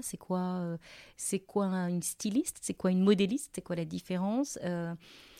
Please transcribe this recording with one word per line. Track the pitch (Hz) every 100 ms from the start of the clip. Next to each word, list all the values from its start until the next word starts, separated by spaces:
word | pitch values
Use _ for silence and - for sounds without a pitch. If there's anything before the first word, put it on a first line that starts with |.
C'est | - -
quoi, | - 185
euh, | 180 180 170 165 - - - -
c'est | - 190
quoi | - 208 196
une | 185 175 175
styliste ? | - - 214 233 - -
C'est | -
quoi | - 185
une | 185
modéliste ? | 196 196 196 269 - -
C'est |
quoi | - 170
la | 160
différence ? | 175 - 180 196 240 285 - 180
Euh, | 170 170 170 - - -